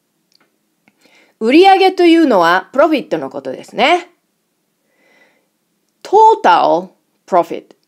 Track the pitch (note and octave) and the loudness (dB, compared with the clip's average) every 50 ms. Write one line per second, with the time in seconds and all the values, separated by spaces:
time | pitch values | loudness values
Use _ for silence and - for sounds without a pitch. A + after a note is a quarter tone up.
0 | _ _ _ _ _ _ _ _ _ _ _ _ _ _ _ _ _ _ _ _ | _ _ _ _ _ _ _ _ _ _ _ _ _ _ _ _ _ _ _ _
1 | _ _ _ _ _ _ _ - A3 A3 C4 D#4+ F#4 F#4+ F#4+ F#4+ F#4+ F#4+ F#4 F#4+ | _ _ _ _ _ _ _ -8 -4 0 2 4 4 4 4 4 2 0 0 0
2 | F4 E4+ E4 E4 E4 C#4 A#3 F#3+ E3+ E3 F3 F#3 - _ - B3+ D4 E4+ D#4 C4 | 0 2 2 2 2 2 2 2 2 0 0 -2 -4 _ -4 -2 -2 0 -2 -4
3 | F3 - - D#3+ C3+ C3 - C#3+ - - B2+ - - - - - A3 C#4+ F4 F4 | -6 -6 -8 -8 -8 -10 -14 -14 -14 -14 -14 -14 -16 -14 -8 -4 -2 -2 -2 -2
4 | F4 - _ _ _ _ _ _ _ _ _ _ _ _ _ _ _ _ _ _ | -6 -10 _ _ _ _ _ _ _ _ _ _ _ _ _ _ _ _ _ _
5 | _ _ _ _ _ _ _ _ _ _ _ _ _ _ _ _ _ _ _ _ | _ _ _ _ _ _ _ _ _ _ _ _ _ _ _ _ _ _ _ _
6 | - - - G#4 A4 A4 A4 A4 - A3 F3 D#3+ C3+ D3+ D#3 E3+ F#3 F#3 _ _ | -10 -2 0 2 4 4 2 2 0 0 2 2 0 0 -2 -2 -6 -10 _ _
7 | _ _ _ _ _ - - F3 F3 - D3+ - - _ _ _ _ | _ _ _ _ _ -4 -2 -2 -2 -4 -8 -16 -16 _ _ _ _